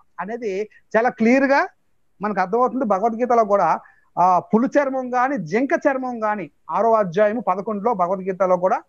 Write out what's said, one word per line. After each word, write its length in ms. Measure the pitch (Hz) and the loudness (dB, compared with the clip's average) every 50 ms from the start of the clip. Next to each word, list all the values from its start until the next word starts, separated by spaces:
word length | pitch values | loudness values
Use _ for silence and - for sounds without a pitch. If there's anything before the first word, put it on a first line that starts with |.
| - _ _ - | -14 _ _ -12
అనేది 480 | 180 202 233 240 247 202 185 196 214 - _ _ _ _ - | -10 -10 -8 -8 -6 -6 -4 -6 -6 -8 _ _ _ _ 0
చాలా 120 | 220 233 247 | 0 2 0
clear 360 | - - 220 226 254 269 277 | 0 2 4 4 4 4 4
గా 240 | 262 277 294 359 - - _ _ _ _ _ _ _ _ _ | 4 2 2 2 -2 -6 _ _ _ _ _ _ _ _ _
మనకు 180 | 196 214 202 196 | -6 -4 -2 -2
అర్థమవుతుంది. 440 | 185 180 226 240 254 247 202 262 269 | -2 0 0 0 0 0 0 -2 0
భగవద్గీతలో 600 | 202 196 185 214 233 226 220 247 233 240 233 220 | 0 0 0 0 -2 0 -2 0 2 2 2 4
కూడా, 360 | 196 202 202 175 160 185 226 - - _ _ _ _ _ - | 2 2 2 2 2 0 -2 -4 -12 _ _ _ _ _ 2
ఆ, 200 | 175 185 180 170 | 4 4 4 2
పులి 300 | - - 208 220 262 - - 285 | 2 2 2 2 2 2 0 0
చర్మం 360 | 285 269 269 262 254 247 247 | 0 0 -2 -6 -6 -4 -2
గాని, 240 | 247 247 269 294 220 | -2 0 0 -2 -4
జింక 300 | 165 151 180 233 277 247 | -4 -4 -2 -2 0 0
చర్మం 520 | 349 311 - 285 262 262 254 254 247 226 214 | -2 0 0 0 0 0 -4 -8 -6 -4 -4
గాని, 260 | 214 214 208 170 143 - _ _ - | -4 -4 -4 -8 -12 -14 _ _ -6
ఆరో 220 | 165 185 214 226 | -2 0 2 2
అధ్యాయము 480 | 226 220 208 175 156 202 214 208 214 247 | 2 2 0 0 0 0 2 2 0 -2
పదకొండులో 540 | - 185 185 196 190 - 214 202 190 240 233 | -2 -2 -4 -2 -4 -6 -8 -4 -2 -2 0
భగవద్గీతలో 600 | 185 175 175 196 190 185 196 190 180 190 180 185 | 0 -2 -2 -2 -4 -4 -6 -2 -2 0 2 2
కూడా 260 | 175 175 190 240 311 - | 2 2 0 0 -2 -4